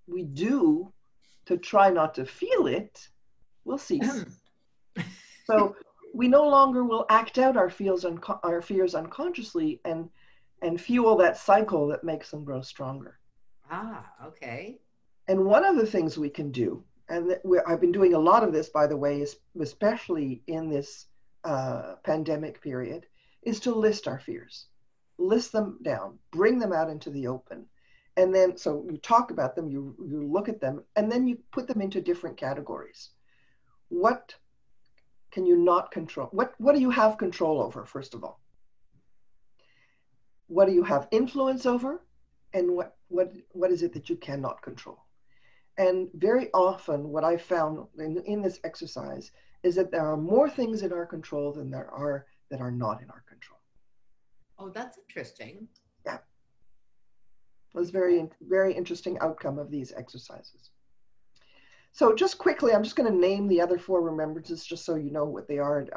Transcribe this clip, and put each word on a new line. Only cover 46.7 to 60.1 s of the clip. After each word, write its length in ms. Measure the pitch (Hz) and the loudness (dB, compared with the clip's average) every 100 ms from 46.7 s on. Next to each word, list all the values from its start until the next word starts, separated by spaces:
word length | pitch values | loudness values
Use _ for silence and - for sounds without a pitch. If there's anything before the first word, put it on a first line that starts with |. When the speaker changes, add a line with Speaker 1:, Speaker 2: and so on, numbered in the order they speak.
| 190 - 147 147 | 0 -4 -4 -4
Speaker 1:
what 160 | 151 | -2
I 120 | 156 170 | 0 0
found 440 | - 175 156 156 - - | -2 -2 -2 -4 -12 -12
in, 200 | 156 170 - | -8 -6 -4
in 160 | 208 | -4
this 180 | 190 185 | -4 -6
exercise 720 | 214 214 - - 139 - - _ _ - | -14 -12 -14 -12 -12 -12 -16 _ _ -2
is 100 | 180 | 0
that 160 | 175 185 | 2 0
there 160 | 165 156 | 0 -2
are 100 | 156 | -2
more 320 | 160 226 294 | 2 4 4
things 340 | 277 226 220 | 2 -4 -4
in 100 | 190 | -4
our 140 | 175 170 | -6 -8
control 460 | 160 - 147 143 | -10 -8 -6 -6
than 180 | 147 135 | -6 -10
there 200 | 131 - | -10 -12
are 360 | - 147 139 - _ - | -8 -6 -6 -10 _ -14
that 100 | 135 | -10
are 100 | 123 | -8
not 320 | 123 113 104 | -4 -4 -6
in 80 | - | -10
our 140 | - _ | -20 _
control. 300 | _ - _ _ _ _ _ - - _ - _ _ | _ -20 _ _ _ _ _ -20 -20 _ -20 _ _
Speaker 2:
Oh, 100 | 196 | -16
that's 300 | 202 247 - | -12 -14 -16
interesting. 680 | _ 170 123 - 113 190 220 _ _ _ - | _ -14 -14 -14 -20 -18 -20 _ _ _ -12
Speaker 1:
Yeah. 120 | - | -12
It 1600 | _ _ _ _ - - _ _ - - - - - - - 170 | _ _ _ _ -20 -20 _ _ -20 -20 -20 -20 -20 -20 -14 -6
was 120 | 175 | -4
very, 300 | 190 180 175 | 0 2 2
Speaker 2:
Okay. 120 | 160 - | 0 -12
Speaker 1:
very 300 | - 185 190 | -2 0 0
interesting 460 | 180 175 175 185 - | 0 -6 -8 -8 -4
outcome 400 | 160 156 143 143 | -4 -4 -8 -8
of 120 | 147 | -8
these 220 | 147 123 - | -8 -10 -12
exercises. 760 | 120 | -16